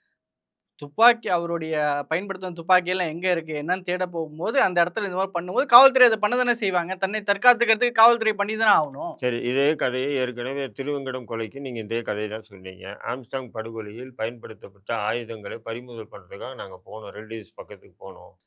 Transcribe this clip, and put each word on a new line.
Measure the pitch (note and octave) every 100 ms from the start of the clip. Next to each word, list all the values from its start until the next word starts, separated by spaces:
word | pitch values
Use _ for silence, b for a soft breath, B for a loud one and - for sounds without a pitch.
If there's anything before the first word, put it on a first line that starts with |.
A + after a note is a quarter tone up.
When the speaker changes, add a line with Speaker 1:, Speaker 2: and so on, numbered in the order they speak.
| _ _ _ _ _ _ _ _
Speaker 1:
துப்பாக்கி, | D3 G#3 A#3 A3+ G#3+
அவருடைய | F3 E3+ E3+ D#3+ D#3 D3 C#3+ C#3+
பயன்படுத்தின | E3+ G3+ F#3 F#3
துப்பாக்கி | E3+ E3+ F#3 F3
எல்லாம் | F#3 E3
எங்க | E3 F#3
இருக்கு, | E3+ D#3+
என்னன்னு | D3 D#3 F#3
தேட | F3+ F3+ F3+
போகும்போது, | E3+ D3+ D#3 G3 C4
அந்த | F#3 F3
இடத்துல | F3 A3
இந்த | G3 F3+
மாதிரி | F#3+
பண்ணும்போது, | E3+ F3+ A3 C#4+
காவல்துறை | B3 C4+ B3+ B3
அதை | G#3+
பண்ண | G#3 B3
தானே | A#3+
செய்வாங்க. | A#3 G3 F3+ E3+ F#3
தன்னை | F#3+ G#3+
தற்காத்துக்கிறதுக்கு | G#3 G3 B3 A3+ A3 A3 A#3+
காவல்துறை | A#3 A#3 A#3 A3
பண்ணி | G3+ G3+ A3
தானே | A3
ஆகணும். | F3+ D3 C3+ E3+ -
Speaker 2:
சரி, | B2+ A#2+
இதே | A#2+ C3 C#3+ D3
கதையை | C3 B2+ C#3
ஏற்கனவே | C3+ B2+ A#2+ B2 C#3 C3
திருவங்கடம் | G#2 C3+ C#3+ C3+ B2+ A#2
கொலைக்கு | A2+ A2 C#3
நீங்க | C3+ A#2
இதே | G#2 A#2
கதையை | A2+ G#2 G#2
தான் | A2
சொன்னீங்க. | G#2+ F#2+ F#2 F#2 F#2+ -
ஆம்ஸ்ட்ராங் | A2 C3 A#2+ C3+ B2
படுகொலையில் | A2+ A2+ A2+ G#2 A2+ C3 B2+
பயன்படுத்தப்பட்ட | A2+ A#2+ A2 G#2 G2+ G2 - A2+
ஆயுதங்களை | G#2 A#2+ A2+ A2 G2+ A2+
பறிமுதல் | A#2 A#2 B2 A#2 G2+
பண்றதுக்காக | G2+ F2+ G2 B2 B2+
நாங்க | G2 F#2 G2+
போனோம், | G#2+ G#2
ரெட் | G2+ A2
ஹில்ஸ் | A2+ G#2+ -
பக்கத்துக்கு | F#2 G2 G2+ _
போனோம். | F#2+ F2+ F2 -